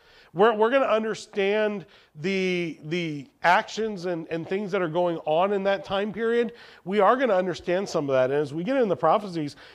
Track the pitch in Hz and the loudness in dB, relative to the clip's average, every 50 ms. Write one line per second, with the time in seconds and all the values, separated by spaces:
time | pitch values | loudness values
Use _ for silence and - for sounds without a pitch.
0 | _ _ _ - - _ - 156 202 226 226 214 214 226 254 277 269 202 208 220 | _ _ _ -20 -20 _ 0 2 4 4 4 4 2 2 2 2 2 2 2 0
1 | 220 220 208 - - - - 202 196 196 202 214 214 214 208 202 160 - _ - | 0 -2 -6 -8 -10 -10 -4 -2 0 0 2 2 0 0 -2 -4 -10 -14 _ -20
2 | _ _ _ 151 147 190 196 190 185 185 180 175 175 165 143 - - 151 156 180 | _ _ _ -8 -4 -2 -2 0 0 0 0 -2 -2 -4 -6 -10 -8 -6 -4 -4
3 | 170 165 151 143 131 - _ _ - 170 175 208 214 214 - - 220 220 214 190 | -4 -4 -6 -8 -10 -14 _ _ 2 4 4 4 2 0 -4 -6 -6 -4 -6 -6
4 | 165 185 175 165 165 - 165 165 165 156 190 196 214 196 170 202 180 165 156 175 | -6 -6 -6 -6 -6 -6 -6 -6 -6 -4 -6 -6 -4 -4 -2 -2 -2 -2 0 0
5 | 175 175 170 160 - - 156 160 180 202 208 196 190 196 196 196 196 - 190 196 | 0 0 -2 -4 -2 0 0 2 2 2 0 0 0 0 -2 -2 -2 -4 -4 -4
6 | 202 220 196 196 233 226 233 233 240 220 - - - - - - - 170 190 208 | -4 -4 -4 -4 -2 0 0 0 0 -2 -4 -12 -20 -20 -20 -14 -8 -2 2 4
7 | 196 196 240 254 277 247 202 185 185 185 165 143 - - 175 185 202 185 - 170 | 6 6 6 4 4 2 2 2 0 0 -4 -4 -2 -2 -2 -2 -2 -2 -2 -2
8 | 147 139 135 131 127 131 139 147 151 135 135 160 175 196 269 277 247 208 170 - | 0 2 2 4 4 2 2 0 -2 -2 -4 -6 -4 -2 0 2 2 2 0 2
9 | - 156 170 214 208 202 175 165 151 143 - - - - - | 4 4 4 2 2 -2 -6 -6 -6 -6 -8 -12 -20 -20 -20